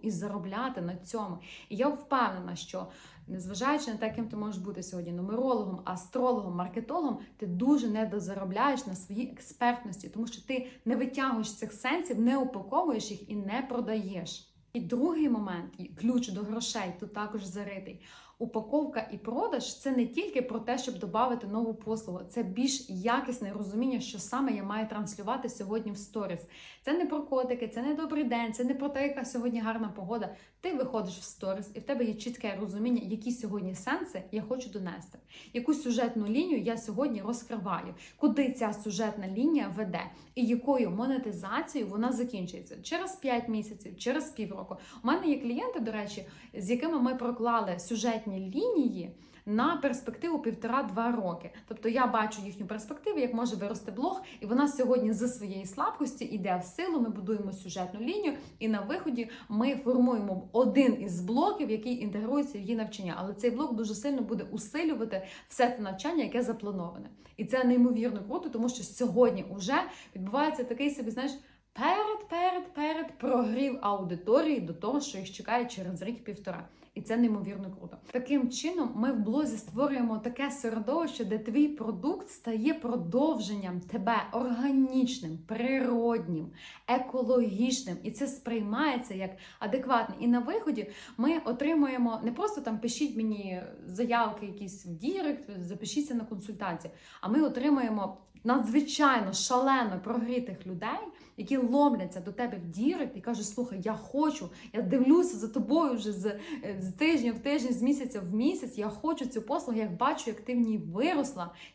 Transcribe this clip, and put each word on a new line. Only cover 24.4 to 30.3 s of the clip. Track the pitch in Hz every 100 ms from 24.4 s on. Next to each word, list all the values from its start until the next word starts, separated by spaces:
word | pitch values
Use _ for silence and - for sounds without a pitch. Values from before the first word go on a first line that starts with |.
| 269
я | 208
маю | 196 214 220
транслювати | 214 202 - 196 262 240
сьогодні | - 196 220 220
в | 202
сторіс. | - 220 190 170 - - - -
Це | -
не | 330 330
про | 302
котики, | 285 262 254 240 220
це | 226
не | 269
добрий | 302 320 302
день, | 254 233 226
це | 220
не | 247
про | 269 285
те, | 277
яка | 277 269
сьогодні | 247 247 240 233
гарна | 220 226 214
погода. | 202 185 233 185